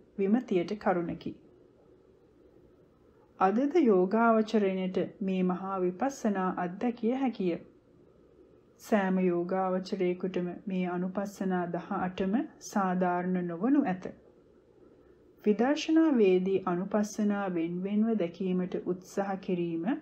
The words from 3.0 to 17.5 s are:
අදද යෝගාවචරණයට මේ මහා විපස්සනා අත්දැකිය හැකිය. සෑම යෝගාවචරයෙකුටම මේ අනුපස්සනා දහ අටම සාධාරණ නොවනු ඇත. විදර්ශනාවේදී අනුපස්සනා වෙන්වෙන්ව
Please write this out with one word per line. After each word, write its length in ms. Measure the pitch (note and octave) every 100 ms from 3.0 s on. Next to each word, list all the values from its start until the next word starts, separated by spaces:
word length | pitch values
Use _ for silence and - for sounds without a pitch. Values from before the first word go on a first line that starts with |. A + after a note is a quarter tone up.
| _ _ _ -
අදද 360 | F#3+ G#3+ C#4+ F4
යෝගාවචරණයට 1200 | B3+ F#3 F#3 A3 A#3 A3 A3 A3 G3 F#3+ F#3 F#3 D#3+ -
මේ 220 | F#3+ F#3
මහා 320 | F#3 F3+ F#3+ F#3+
විපස්සනා 760 | F3+ F3+ C#4 - A3 G3 F#3 F3+
අත්දැකිය 580 | F3+ F#3 A#3+ A#3 A3 C4
හැකිය. 420 | C4+ - F#3 E3 - - _ _ - _ - - - - _ _
සෑම 340 | - G#3+ F#3+ F#3
යෝගාවචරයෙකුටම 1300 | F#3 F3 F3 F#3+ F#3 F#3 F#3+ G3 F3+ F3+ F#3+ F#3 F3+ -
මේ 200 | - F#3 F3+
අනුපස්සනා 760 | F3 F#3 G3 G3+ - F#3+ F3+ E3+
දහ 200 | F3 -
අටම 420 | G3 F3+ F#3 F#3+ A3+ D#4+ -
සාධාරණ 760 | - G#3 F#3+ F3+ F3+ F3 F3+ F#3
නොවනු 380 | F3 E3+ A#3 C#4+
ඇත. 240 | F#3 F#3 - - - - _ _ _ _ - - - _ _ _
විදර්ශනාවේදී 1160 | G#3+ G3+ B3 D4+ - D#4+ D#4+ B3 F#3+ F#3 F#3 F#3+ F#3+
අනුපස්සනා 840 | F3 G3 G#3+ G#3 - G#3 G3+
වෙන්වෙන්ව 640 | G3